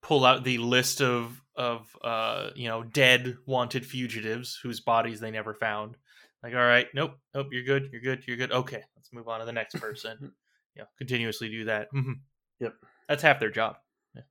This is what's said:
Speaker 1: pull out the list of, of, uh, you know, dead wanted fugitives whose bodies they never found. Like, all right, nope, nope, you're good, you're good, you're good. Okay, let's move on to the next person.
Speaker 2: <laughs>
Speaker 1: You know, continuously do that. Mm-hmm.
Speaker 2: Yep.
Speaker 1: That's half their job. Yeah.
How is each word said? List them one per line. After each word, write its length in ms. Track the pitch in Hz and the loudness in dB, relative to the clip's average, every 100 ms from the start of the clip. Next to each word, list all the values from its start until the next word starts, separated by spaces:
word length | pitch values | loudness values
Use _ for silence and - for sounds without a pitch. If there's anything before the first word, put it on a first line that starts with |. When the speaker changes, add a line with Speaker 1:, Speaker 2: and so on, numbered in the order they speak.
Speaker 1:
pull 240 | - 151 | 4 6
out 200 | 127 127 | 8 6
the 140 | 127 123 | 2 -2
list 420 | 120 123 123 - | 4 4 4 2
of, 420 | 135 123 117 120 _ - | 2 2 -2 -10 _ -6
of, 400 | 123 117 110 - | -4 -4 -8 -8
uh, 460 | 117 113 113 113 - | -4 -2 -2 -2 -6
you 140 | - 120 | -8 -6
know, 160 | 113 | -6
dead 520 | 117 123 131 127 127 123 - | -4 4 8 8 4 -8 -2
wanted 380 | 131 123 127 | 0 0 -4
fugitives 720 | 120 131 123 113 107 113 123 - | -6 -8 -8 -6 -6 -6 -6 -10
whose 180 | 123 110 | -8 -8
bodies 380 | - 113 113 110 | 2 2 2 -4
they 100 | 110 | -8
never 240 | 110 107 | -8 -8
found. 420 | 104 113 104 107 117 _ - - _ | -4 -4 -4 -8 -12 _ -20 -20 _
Like, 120 | 120 | -8
all 60 | 123 | 2
right, 260 | 123 120 123 | 6 6 4
nope, 180 | 139 160 - _ | -2 -6 -6 _
nope, 140 | 139 139 | -8 -6
you're 100 | 127 | -6
good, 240 | 123 139 139 | 0 0 0
you're 80 | 120 | -8
good, 240 | 127 131 131 | -6 -6 -6
you're 100 | 120 | -6
good. 160 | 127 | -2
Okay, 300 | 127 123 117 - _ | -2 -2 -8 -14 _
let's 160 | _ | _
move 160 | 120 113 | -16 -10
on 120 | 113 | -8
to 60 | 113 | -6
the 60 | |
next 220 | 117 110 - | -6 -6 -6
person. 520 | 113 107 113 113 139 _ | -8 -10 -12 -12 -16 _
Speaker 2:
<laughs> 60 | _ _ _ | _ _ _
Speaker 1:
You 60 | - | -20
know, 80 | 107 _ | -20 _
continuously 540 | 123 127 113 107 113 | -4 -2 -2 -4 -8
do 160 | 110 110 | -6 -2
that. 220 | 107 107 | -4 -2
Mm-hmm. 180 | 139 131 135 - _ _ _ | -4 -4 -6 -14 _ _ _
Speaker 2:
Yep. 140 | 117 - _ _ _ | -10 -10 _ _ _
Speaker 1:
That's 160 | 147 | 4
half 160 | 160 139 | 6 6
their 120 | 110 | 2
job. 260 | 107 110 - _ _ _ 123 | 0 -2 -2 _ _ _ -20
Yeah. 60 | 120 | -20